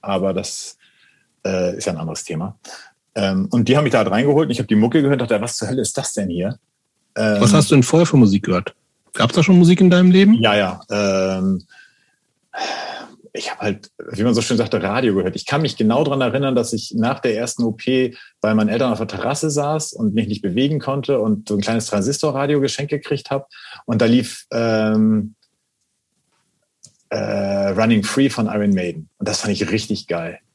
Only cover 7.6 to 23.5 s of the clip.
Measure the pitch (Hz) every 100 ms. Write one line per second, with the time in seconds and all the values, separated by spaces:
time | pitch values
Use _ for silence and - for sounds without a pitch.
7.6 | 151 147 120 160 170 147 110 98 - 90
8.6 | - _ _ _ _ - 113 - 160 180
9.6 | 170 180 185 180 180 180 196 214 113 104
10.6 | 95 90 - 104 101 95 95 95 95 92
11.6 | - - - _ _ _ _ _ _ -
12.6 | - - - - - - - - - -
13.6 | 104 98 - _ - - 113 117 113 117
14.6 | 113 120 98 107 127 98 92 - - 143
15.6 | 151 - 107 120 147 139 127 131 139 127
16.6 | 117 110 - 117 113 135 131 107 120 -
17.6 | 117 107 - 131 127 123 - _ 107 107
18.6 | 107 113 131 104 113 98 104 143 160 143
19.6 | 143 156 151 - 110 104 101 104 101 92
20.6 | 139 151 139 139 135 135 107 104 - 104
21.6 | 101 117 113 104 101 143 156 135 139 147
22.6 | 135 - 143 147 - 139 - 139 -